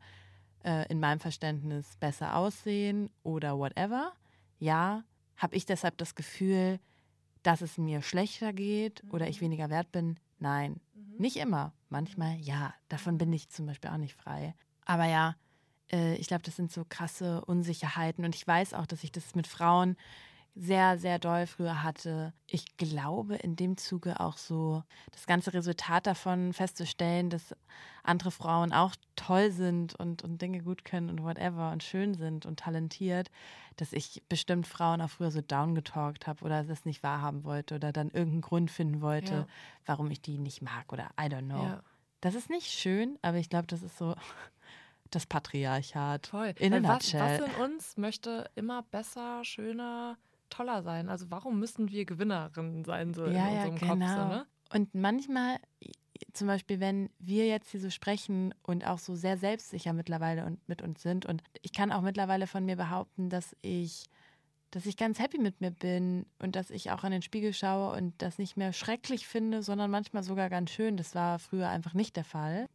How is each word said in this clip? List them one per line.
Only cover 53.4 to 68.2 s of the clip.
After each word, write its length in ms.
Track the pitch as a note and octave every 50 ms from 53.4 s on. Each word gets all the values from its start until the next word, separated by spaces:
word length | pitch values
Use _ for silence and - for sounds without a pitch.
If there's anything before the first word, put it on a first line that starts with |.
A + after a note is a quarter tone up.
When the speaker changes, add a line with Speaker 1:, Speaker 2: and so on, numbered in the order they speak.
| F#3+ G3+
Speaker 2:
in 60 | G#3
Speaker 1:
ja, 100 | G#3 G3+
Speaker 2:
unserem 140 | E3 E3 D#3+
Kopf, 100 | F3 F3
so, 60 | F3+
Speaker 1:
genau. 340 | F#3 F3+ F3+ G3 G3+ G3 F#3+
Speaker 2:
ne? 180 | G3 B3 C#4+ _ _ _ _ -
Speaker 1:
Und 220 | - G#3 G3+ G3+ -
manchmal, 640 | F#3 F#3+ G3+ A3+ C4+ C#4 C#4 C4 B3+ B3 B3 B3+ - - _ _ _
i-, 100 | - - G1+ _ _ _ _ - - -
zum 140 | - - G3+
Beispiel, 340 | G3+ G3 F#3 - - G3+ F#3
wenn 300 | G3 G3 G3 G3 G3 - _ _
wir 280 | F3+ F3+ G3+ G#3+ A3
jetzt 240 | A3 G#3+ G#3+ - -
hier 100 | - G3
so 100 | F#3+ F#3+
sprechen 640 | - - - G3+ G#3 G3+ - - G3 F#3 F#3 F#3 - _
und 240 | - - F3 F3 -
auch 120 | - F3+ E3+
so 160 | - - F3+
sehr 220 | E3+ F3 F#3 F#3+ F3+
selbstsicher 540 | G3 G3+ A3 A3+ - - G3 F3 - E3+
mittlerweile 520 | E3 E3 E3 E3+ E3 D#3+ E3 E3 E3 E3 E3+
und 200 | E3 E3+ - - -
mit 140 | F3 -
uns 200 | - D#3+ D#3 -
sind 240 | - F3 F3+ F#3 -
und 160 | - E3 D#3+ - - - -
ich 100 | - -
kann 200 | - - G3+ G3+
auch 100 | - F#3+
mittlerweile 440 | F3+ G3 F#3+ G#3 G3 F#3 F#3+ F#3+ G3
von 180 | F#3 - F#3+ F#3
mir 120 | F#3+ F#3
behaupten, 540 | F3+ F3+ E3 F3+ F#3 - _ - F#3+ F#3 F3+
dass 260 | F3+ F3+ E3+ - - _
ich, 420 | - G3 F3+ F3 F3 D#3+ - - - - _ _ - - _ _ _ _ _ _ _ _
dass 140 | - F3+ F3+
ich 140 | G#3 F#3+ -
ganz 200 | A3+ A3 G#3+ -
happy 200 | A#3+ C4+ - D4
mit 240 | A3 G3 - -
mir 80 | F#3 F3+
bin 560 | F3 - - F3+ F3+ F3+ F3+ F3+ F3+ F3+ - - _ -
und 140 | - F#3 F#3
dass 140 | F#3+ F#3 -
ich 220 | - F#3 - -
auch 120 | F3+ -
in 80 | G3 G3
den 100 | F#3+ F3+
Spiegel 320 | - - - G#3+ G#3 G#3+ G3
schaue 420 | - G3+ F#3+ F#3+ G3 G3 F#3+ -
und 160 | - F#3 F3 - -